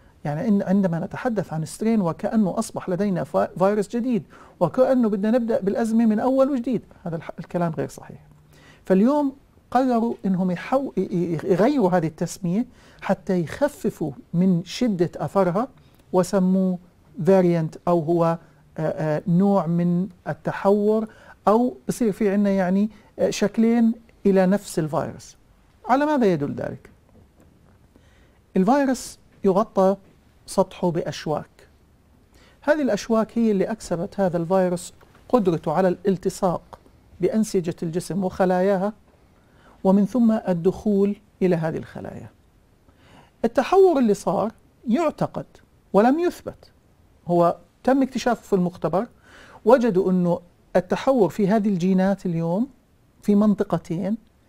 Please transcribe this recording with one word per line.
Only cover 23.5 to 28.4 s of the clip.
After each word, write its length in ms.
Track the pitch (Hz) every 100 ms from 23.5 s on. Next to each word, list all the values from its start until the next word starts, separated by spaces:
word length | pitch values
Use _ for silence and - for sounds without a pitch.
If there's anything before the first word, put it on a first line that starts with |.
| - 226 233 226 233 - _ 196
إلى 200 | 190 185
نفس 340 | 202 - -
الفيروس. 580 | 156 151 123 - - - _ _ _ _ -
على 160 | 262 294
ماذا 280 | 302 208
يدل 200 | 165 143
ذلك؟ 360 | - - - - _ _ - _ _ _ _ _ _ _ _ _ _ _ _